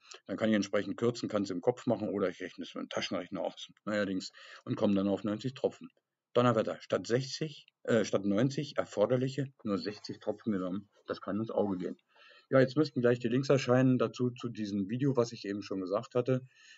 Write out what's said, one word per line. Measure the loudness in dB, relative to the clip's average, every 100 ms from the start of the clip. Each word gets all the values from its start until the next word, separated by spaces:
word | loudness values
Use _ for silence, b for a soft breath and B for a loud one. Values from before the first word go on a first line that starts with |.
| B B -10
Dann | -2
kann | 2
ich | 2
entsprechend | 2 -2 -2 -2
kürzen, | -2 0 -2
kann's | -2 -2
im | 0
Kopf | 0 0 0
machen | 0 0
oder | 0 -2
ich | -2
rechne | -10 -10
es | -12
mit | -10
dem | -8
Taschenrechner | -6 -4 -6 -6 -6
aus, | -6 -6 -14 _
neuerdings, | -4 -2 0 -2 -6 B B B
und | -8
komme | 0 2 2
dann | 2
auf | 0
neunzig | -2 -4 -6
Tropfen. | -2 -4 -4 -14 _ _ _ _
Donnerwetter, | 2 4 4 0 -4
statt | -4 -4 0
sechzig, | -2 -2 -6 -8 -8 -20 _
äh, | 0 2
statt | 2 0
neunzig | 2 2 2 0 -4 -4
erforderliche | -4 0 2 2 0 -2 -6 -6
nur | -4 -2
sechzig | -4 -8 -10 -8
Tropfen | -6 -4 -2
genommen. | -2 -2 -4 -8 _ -10
Das | -8
kann | -6 -4
ins | -2
Auge | 0 0 -2
gehen. | -6 -8 b b b b 0
Ja, | 4
jetzt | 4 4
müssten | 2 4
gleich | 4 4
die | 2
Links | 0 4
erscheinen | 4 6 6 6 4
dazu, | 2 0 -2
zu | -2 -6
diesem | -6 -2 -2 -2
Video, | 0 2 2
was | 0
ich | -2 -6
eben | -6
schon | -6 -6
gesagt | -2 -4 -2
hatte. | 0 0 0 -2 B B